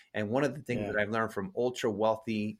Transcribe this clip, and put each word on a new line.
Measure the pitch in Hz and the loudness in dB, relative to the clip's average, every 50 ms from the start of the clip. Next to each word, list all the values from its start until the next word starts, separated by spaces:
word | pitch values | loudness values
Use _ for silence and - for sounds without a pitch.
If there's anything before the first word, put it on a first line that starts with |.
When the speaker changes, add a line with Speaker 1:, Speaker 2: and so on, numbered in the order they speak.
| - _ | -14 _
Speaker 1:
And | - 107 107 101 | -4 -2 -2 0
one | 113 135 147 | 2 2 2
of | 135 139 | 2 0
the | 147 | -4
things | - - 120 107 | -4 -4 -2 -2
Speaker 2:
Yeah. | 104 101 | -2 0
Speaker 1:
that | 104 107 | 0 0
I've | 104 101 | 0 2
learned | 110 113 113 107 | 2 0 0 0
from | - 104 95 92 - | -2 -4 -6 -4 -2
ultra | 117 120 127 123 - - 117 | 0 0 0 0 0 0 0
wealthy | 104 98 110 113 110 110 - 117 110 107 104 107 107 | 2 4 4 4 2 2 0 -2 -2 -2 -2 -2 -4